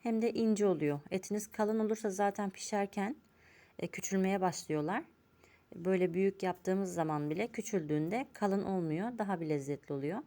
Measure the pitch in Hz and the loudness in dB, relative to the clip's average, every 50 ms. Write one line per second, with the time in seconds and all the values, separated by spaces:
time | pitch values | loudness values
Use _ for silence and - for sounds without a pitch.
0 | _ 240 226 220 220 233 233 233 226 220 214 202 208 202 180 156 151 147 147 143 | _ 0 0 2 2 2 2 2 4 4 4 4 6 4 4 4 4 2 0 0
1 | - - - 190 185 - 202 214 208 - - - 220 208 220 220 220 214 220 220 | -4 -2 -4 -4 -2 -2 -4 -4 -4 -6 -2 -2 0 0 2 2 2 0 0 0
2 | - 214 190 190 202 202 196 - 208 196 190 - - - - 208 196 202 - - | -2 -4 0 2 0 0 0 -2 -4 -4 -4 -8 -10 -4 -2 -2 -2 -2 -2 -4
3 | 196 208 294 - _ _ _ _ _ - - - - _ _ - - 175 - - | -4 -4 -4 -8 _ _ _ _ _ -20 -20 -20 -20 _ _ -8 -8 -6 -6 -8
4 | - - 190 190 190 190 196 202 185 180 165 - - - 156 151 147 156 190 240 | -6 -2 0 2 2 2 2 2 2 0 0 -2 -6 -2 -2 -2 0 0 -2 -4
5 | 330 - _ _ _ _ _ _ - - - _ _ _ - 175 170 180 190 185 | -6 -8 _ _ _ _ _ _ -20 -20 -20 _ _ _ -14 -6 0 0 2 4
6 | 180 180 165 180 190 196 196 - - 185 175 - - - 190 196 196 185 175 170 | 4 2 2 4 2 2 2 0 -2 -2 -2 -2 0 0 0 2 0 -2 0 0
7 | 160 160 156 151 147 151 156 170 214 233 233 - 208 - - 190 160 147 151 151 | 0 0 0 0 0 -2 0 -2 -2 -4 -2 -6 -6 -2 -2 -2 0 2 0 0
8 | 156 165 185 233 277 - - - - 202 190 196 196 - 190 185 170 160 151 165 | 0 0 -2 -2 -4 -6 -6 -2 0 2 2 2 0 0 0 0 0 0 0 -2
9 | 196 233 247 220 214 196 196 170 170 156 156 143 135 135 147 139 - - 143 139 | -2 -4 -4 -4 -2 -2 -2 -2 0 0 0 -2 0 -2 -6 -6 -6 -6 -6 -4
10 | 135 147 175 233 311 | -2 -4 -4 -4 -8